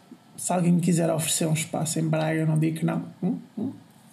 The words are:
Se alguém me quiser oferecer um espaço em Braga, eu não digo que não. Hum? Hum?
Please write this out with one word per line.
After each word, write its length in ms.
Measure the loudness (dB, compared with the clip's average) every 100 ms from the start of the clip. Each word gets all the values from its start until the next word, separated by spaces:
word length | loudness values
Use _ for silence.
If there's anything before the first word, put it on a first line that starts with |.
| -20 -20 -20 -10
Se 140 | -2
alguém 200 | 2 4
me 80 | 4
quiser 280 | 4 2 2
oferecer 340 | 0 0 -2 0
um 80 |
espaço 460 | 0 -2 -4 -2 -2
em 80 | 0
Braga, 320 | 0 0 0
eu 80 | 2
não 100 | 2
digo 220 | 2 0
que 60 | -2
não. 180 | -2 -6 -4
Hum? 160 | -4 -4 -8 -8
Hum? 140 | -8 -8 -18 -20 -20